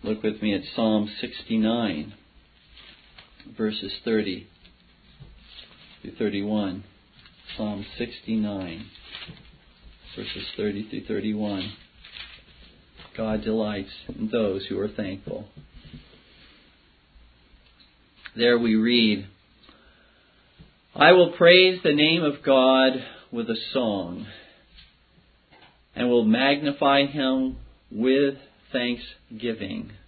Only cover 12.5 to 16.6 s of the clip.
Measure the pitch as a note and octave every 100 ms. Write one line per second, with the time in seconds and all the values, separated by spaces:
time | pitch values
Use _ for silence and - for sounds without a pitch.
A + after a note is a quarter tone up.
12.5 | - - _ _ - - - A2 G#2+ A2
13.5 | A2 G#2+ G#2 F#2 - - - G#2+ A#2+ G#2
14.5 | F#2+ - F#2+ G#2 - G2 F#2+ - - G#2+
15.5 | - - - - - - - _ _ -
16.5 | -